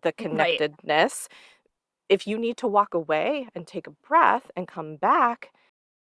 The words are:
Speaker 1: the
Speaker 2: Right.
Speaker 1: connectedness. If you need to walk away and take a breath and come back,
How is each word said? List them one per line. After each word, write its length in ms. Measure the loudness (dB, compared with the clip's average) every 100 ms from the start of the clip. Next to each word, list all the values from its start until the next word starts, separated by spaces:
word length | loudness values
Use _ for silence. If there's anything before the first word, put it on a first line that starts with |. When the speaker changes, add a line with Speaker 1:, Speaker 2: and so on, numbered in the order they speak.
Speaker 1:
the 80 | -6
Speaker 2:
Right. 80 | -4
Speaker 1:
connectedness. 1120 | -4 0 0 0 -2 -4 0 4 2 0 -12 -18 -20 _ _ _ _ _ 0
If 180 | 0 0
you 100 | -4
need 200 | -4 -4
to 100 | 0
walk 260 | 2 2
away 540 | -2 -2 0 0 -4 -8 -14
and 100 | -14
take 220 | -12 -14
a 40 |
breath 600 | -16 0 2 4 2 -4 -12
and 120 | -10
come 300 | -10 -12 -2
back, 540 | 0 2 2 -2 -12 _ _ _ _ _